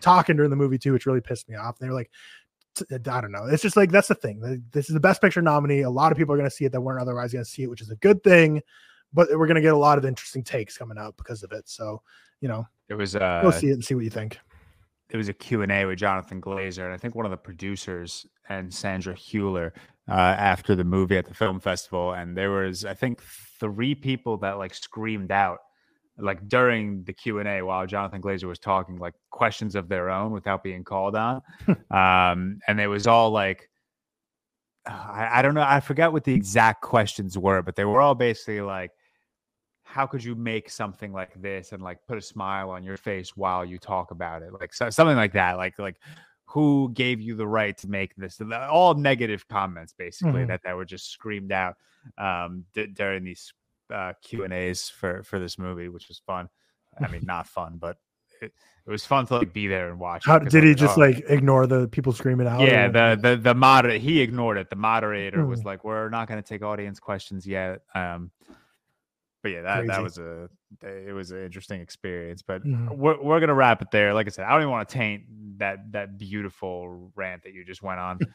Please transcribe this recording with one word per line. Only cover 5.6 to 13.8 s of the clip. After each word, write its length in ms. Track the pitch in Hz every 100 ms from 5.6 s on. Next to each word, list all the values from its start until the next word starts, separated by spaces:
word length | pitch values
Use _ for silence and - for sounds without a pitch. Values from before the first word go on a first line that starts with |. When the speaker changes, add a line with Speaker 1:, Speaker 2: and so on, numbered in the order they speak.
| 143 139
Speaker 1:
A 80 | 131
lot 200 | 127 160
of 60 | 156
people 160 | 147
are 20 | 143
gonna 140 | 139
see 140 | -
it 80 | 139
that 80 | 127
weren't 200 | 131 131
otherwise 320 | 123 120 123
gonna 120 | 123
see 180 | 113 -
it, 80 | 127
which 100 | 117
is 100 | 110
a 60 | 110
good 260 | 196 196
thing. 360 | 202 175 156 151 - _ _ _ _
But 160 | 147 170
we're 160 | 156 160
gonna 140 | 165
get 140 | 156
a 40 | 147
lot 180 | 147 143
of 80 |
interesting 380 | 135 127 - 135
takes 340 | 120 127 107 -
coming 220 | 117 107
out 180 | 107 -
because 280 | - 113
of 80 | 98
it. 160 | 107 -
So, 340 | - 107 107 _ _ _ -
you 80 | 135
know, 180 | 113 113 _ -
Speaker 2:
It 60 |
was, 200 | 104 98
Speaker 1:
go 60 | 101
Speaker 2:
uh, 300 | 92 85 180
Speaker 1:
see 160 | - 143
it 60 |
and 100 | 131